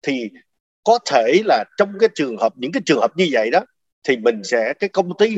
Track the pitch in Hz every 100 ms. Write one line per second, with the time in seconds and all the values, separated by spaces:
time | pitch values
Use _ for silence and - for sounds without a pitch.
0 | - 135 110 - _ _ _ _ - 233
1 | - 127 113 170 214 123 104 - 202 196
2 | 220 - 139 110 113 - 127 180 180 143
3 | 113 165 180 123 110 160 233 _ _ _
4 | - 127 113 113 95 120 113 147 202 -
5 | 180 180 214